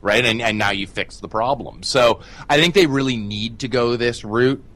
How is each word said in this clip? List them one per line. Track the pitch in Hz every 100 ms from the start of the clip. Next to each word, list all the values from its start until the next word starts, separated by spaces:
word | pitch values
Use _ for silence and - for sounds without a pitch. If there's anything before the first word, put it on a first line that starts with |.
right? | 95 107 123
And, | 110
and | 117 107
now | 101
you | 98 95
fix | - 95 -
the | 95
problem. | 110 120 135 87 -
So | - 135 120 110 - - -
I | 147
think | 170
they | 185 165
really | 135 135 123
need | 104 104 110 113
to | 131
go | 123 120 120
this | 120 117
route | 110 110 127 135 -